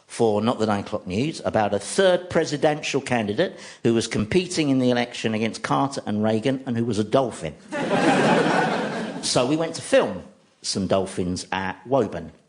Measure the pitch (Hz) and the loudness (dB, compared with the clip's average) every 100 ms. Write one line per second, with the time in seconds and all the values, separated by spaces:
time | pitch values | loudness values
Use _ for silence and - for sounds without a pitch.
0 | _ - 117 104 113 120 107 101 95 107 | _ 0 2 4 2 0 0 0 -2 -6
1 | - 92 143 165 - 117 104 101 - - | -4 -2 -2 -2 -2 0 2 0 -2 2
2 | 196 180 - 175 160 143 156 151 151 139 | 4 4 2 0 0 0 2 0 -2 -4
3 | - 123 104 104 190 - - - 120 117 | 0 0 0 0 -2 -2 -16 -4 2 2
4 | 107 113 104 180 180 - 151 131 127 123 | 2 -2 0 0 0 0 2 2 4 2
5 | 120 - 117 110 113 - - 143 139 135 | 0 -4 -4 0 -2 -4 -2 0 0 -2
6 | - 104 107 110 120 131 131 117 117 104 | -4 0 2 2 0 -2 -2 -2 -2 0
7 | 107 135 127 - 78 73 - 294 - - | 2 2 2 -2 -10 -10 -10 -6 -2 2
8 | - 262 254 - - - - - - - | 4 4 4 4 4 2 0 -2 -4 -6
9 | - - - - 127 156 160 - - 269 | -8 -8 -2 0 2 0 -2 -6 0 2
10 | 156 92 - - _ _ - - 92 98 | 4 0 -12 -20 _ _ -6 -4 0 0
11 | 92 - 90 90 - 92 95 - 120 135 | 0 -2 -2 -4 -4 -4 -4 -6 -2 0
12 | 104 87 80 - | 0 -2 -12 -16